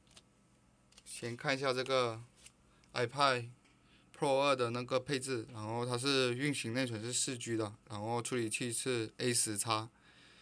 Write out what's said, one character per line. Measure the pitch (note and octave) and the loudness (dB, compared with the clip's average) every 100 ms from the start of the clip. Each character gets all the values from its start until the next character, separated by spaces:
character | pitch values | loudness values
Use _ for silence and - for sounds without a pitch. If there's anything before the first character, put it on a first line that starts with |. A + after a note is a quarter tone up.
| _ - - _ _ _ _ _ _ - | _ -20 -20 _ _ _ _ _ _ -20
先 | - - A#2+ A#2+ | -16 -10 -8 -4
看 | D3+ | -2
一 | C3+ | 2
下 | C3+ | 2
这 | B2+ | 2
个 | B2+ C3 B2 A2+ A#2+ - - - _ _ - | 2 4 2 0 -10 -20 -20 -20 _ _ -8
iPad | B2 A#2+ C#3 C#3+ B2+ A#2+ - _ _ _ - _ - | -2 -2 4 4 4 -2 -12 _ _ _ -20 _ -2
Pro | D3 C3+ | 2 4
二 | C#3+ C3 | 4 4
的 | A#2 | 2
那 | A#2+ | -2
个 | B2 C3 | 0 -2
配 | B2+ C#3 | 0 -2
置， | B2+ B2+ A2 | -2 -4 -4
然 | A#2 | -8
后 | G#2+ A#2 B2 | -4 -2 -2
它 | B2 | 0
是 | C3+ C3+ B2+ A#2+ | 2 4 2 2
运 | D3 | 0
行 | C#3 A#2 | -2 -2
内 | A#2+ C3 | -2 -2
存 | A2+ | -4
是 | A2 | -4
四 | B2 - B2 | -2 -2 -4
G | A#2 A2+ | -4 -2
的， | G#2+ G#2+ - | -2 -6 -12
然 | G#2+ | -8
后 | G#2+ A#2+ | -4 -2
处 | A2+ C3 | -2 -2
理 | A2+ | -2
器 | - B2 | -4 -4
是 | A2+ C3+ B2 G#2+ - | -2 -2 -2 -2 -2
A | B2 | 0
十 | A#2 - G#2 | 2 0 -2
叉 | A#2 A2 A2 - - - - - | 0 0 -2 -12 -20 -20 -20 -20